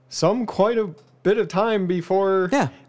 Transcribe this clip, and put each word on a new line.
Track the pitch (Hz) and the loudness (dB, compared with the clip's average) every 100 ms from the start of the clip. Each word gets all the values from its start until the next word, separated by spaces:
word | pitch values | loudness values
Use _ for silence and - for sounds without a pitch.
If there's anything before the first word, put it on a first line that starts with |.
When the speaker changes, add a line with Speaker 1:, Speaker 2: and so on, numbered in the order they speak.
| _ | _
Speaker 1:
some | - 160 226 226 | -2 0 0 -4
quite | - 202 233 | 0 0 2
a | 208 156 _ _ | -4 -8 _ _
bit | 175 226 | 0 0
of | 190 | 0
time | 180 226 214 185 | 0 0 0 0
before, | 180 165 190 196 190 180 | -2 0 0 2 0 2
Speaker 2:
Yeah. | 269 156 - | 0 0 -4